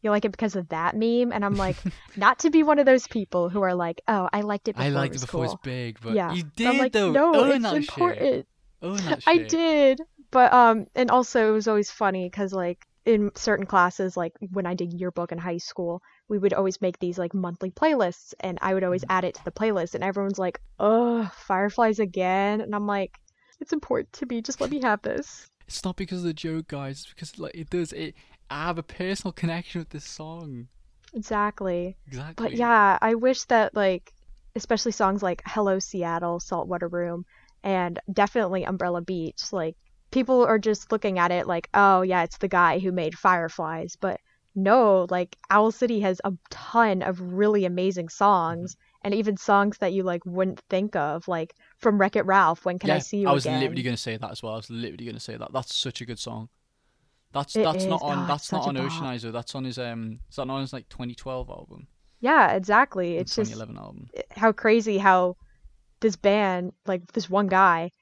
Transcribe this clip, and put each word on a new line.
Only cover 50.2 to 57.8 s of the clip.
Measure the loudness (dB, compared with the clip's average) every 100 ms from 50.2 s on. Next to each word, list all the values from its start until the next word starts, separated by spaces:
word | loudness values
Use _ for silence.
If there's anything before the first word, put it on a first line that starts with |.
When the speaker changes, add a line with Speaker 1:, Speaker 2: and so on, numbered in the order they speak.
Speaker 1:
wouldn't | -6 -2 -2 -4 _
think | -2 -2
of, | -2 -2 -4 -4
like, | -6 -6 _ _ _
from | 0 2
Wreck-It | 2 2 4
Ralph, | 4 4 2
When | -4 -2
Can | 0
I |
Speaker 2:
Yeah, | 0
Speaker 1:
See | 0 -2
You | 2
Speaker 2:
I |
was | 2
Speaker 1:
Again? | 0 -2
Speaker 2:
literally | -2 -2
gonna | -4 -6
say | -6 -8
that | -10
as | -10
well. | -10
I | -10
was | -10
literally | -10 -10 -10 -14
gonna | -12
say | -12 -12
that. | -8
That's | -8 -6
such | -6 -6 -8
a |
good | -12 -10
song. | -10 -10 -14 _ _ _ _ _ _ _ _
That's, | -6 -4 0
Speaker 1:
It |
Speaker 2:
that's | 0 0